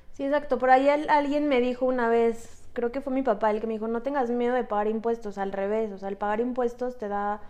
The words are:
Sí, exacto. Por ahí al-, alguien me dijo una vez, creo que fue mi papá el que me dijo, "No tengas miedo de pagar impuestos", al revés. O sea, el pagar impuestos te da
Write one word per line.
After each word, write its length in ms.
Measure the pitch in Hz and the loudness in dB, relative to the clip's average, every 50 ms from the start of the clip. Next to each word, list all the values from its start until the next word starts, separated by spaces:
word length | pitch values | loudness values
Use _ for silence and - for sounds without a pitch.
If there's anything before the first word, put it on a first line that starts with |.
| - - - | -16 -16 -10
Sí, 120 | - 277 | -6 -2
exacto. 320 | 277 285 294 294 294 269 233 | 0 0 0 0 0 -2 2
Por 120 | 247 254 | 6 6
ahí 200 | 262 254 269 277 | 8 8 8 6
al-, 200 | 285 294 311 - | 4 4 4 4
alguien 380 | 311 294 285 285 277 294 294 294 | 4 4 4 2 0 0 2 2
me 140 | 277 247 | 2 2
dijo 240 | 247 247 247 - 262 | 2 2 0 0 0
una 240 | 254 - 202 226 233 | 0 0 2 2 4
vez, 580 | 233 233 233 233 226 226 - - - - - - - | 4 4 4 4 2 -2 -6 -14 -16 -16 -16 -12 -8
creo 180 | - 233 240 | -4 -4 -4
que 80 | 240 277 | -4 -4
fue 140 | 269 277 262 | -4 -2 -2
mi 80 | 269 | 0
papá 300 | 269 269 214 202 226 214 | 2 2 0 2 2 0
el 100 | 208 220 | 0 0
que 60 | 220 220 | -2 -4
me 60 | 226 | -6
dijo, 140 | 214 214 226 | -4 -4 -4
"No 140 | 233 233 | -4 -2
tengas 300 | 233 277 285 294 254 233 | -2 -2 -2 0 0 0
miedo 240 | 240 240 240 240 247 | 0 0 0 0 0
de 80 | 254 240 | 0 -2
pagar 240 | - 214 208 208 214 | 0 -2 -2 0 0
impuestos", 500 | 220 226 208 233 233 226 226 208 196 202 | -2 -2 0 -2 -2 -2 -4 -8 -6 -6
al 140 | 196 196 | -6 -4
revés. 400 | 196 196 196 196 214 220 226 214 | -4 -4 -2 -2 -2 -2 -2 -4
O 60 | 196 190 | -6 -8
sea, 120 | 190 196 | -8 -8
el 80 | 202 196 | -8 -6
pagar 220 | 208 208 208 214 | -4 -2 -2 -2
impuestos 580 | 240 247 247 247 247 240 240 - 247 247 247 247 | -2 -2 -2 -2 -2 -2 -2 -4 -8 -8 -6 -6
te 100 | 220 202 | -8 -6
da 340 | 202 202 202 208 208 214 - - | -4 -4 -2 -4 -4 -6 -8 -14